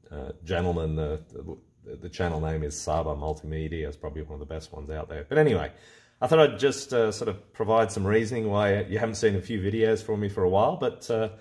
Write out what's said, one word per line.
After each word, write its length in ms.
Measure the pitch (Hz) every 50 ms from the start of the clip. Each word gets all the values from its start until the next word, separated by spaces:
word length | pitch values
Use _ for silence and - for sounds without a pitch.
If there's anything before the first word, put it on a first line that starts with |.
| _ -
uh, 200 | 73 73 67 - - - 80
gentleman, 500 | 82 92 85 90 90 87 82 80 78 78
the, 260 | 80 78 73 78 78 - - - - 76 82 - - - _ _ _ -
the, 120 | - 69
the 120 | 71 - 82
channel 300 | - - 92 85 80 78
name 240 | 80 78 80 78
is 160 | 76 73 76 -
Saba 360 | - 82 78 82 78 78 73
Multimedia. 720 | 73 73 78 78 - - 76 78 80 78 78 85 80 76 73
It's 80 | 73
probably 260 | - - 76 73 78
one 120 | 76 78 76
of 60 | 73
the 140 | 76 73 80
best 160 | 78 - -
ones 200 | - 76 73 73
out 180 | 78 78 - -
there. 160 | 78 76 73
But 120 | - 135 151
anyway, 340 | 151 143 107 85 73 - - - - - - - _ _ _ -
I 60 | -
thought 120 | 127 165 160
I'd 200 | 151 135 107 98
just, 340 | 135 135 127 - - -
uh, 180 | 131 120 113 107
sort 180 | 101 - 117 107
of 240 | 95 - - _ -
provide 360 | - 110 104 110 113 113 104
some 160 | - 104 95
reasoning 440 | 98 107 113 113 107 127 117 110 104
why 320 | 101 104 104 101 98 104
you 160 | 107 101 98 107
haven't 160 | 113 113 104
seen 220 | - 117 107 98
a 40 | 92
few 180 | - - 113 101
videos 420 | 92 101 107 113 110 110 110 104
from 180 | - - 107 104
me 80 | 104 98
for 160 | 101 104 92
a 60 | 90
while, 260 | 92 101 113 143 180
but, 340 | - 131 123 - - - -
uh, 200 | 120 110 110 104 - -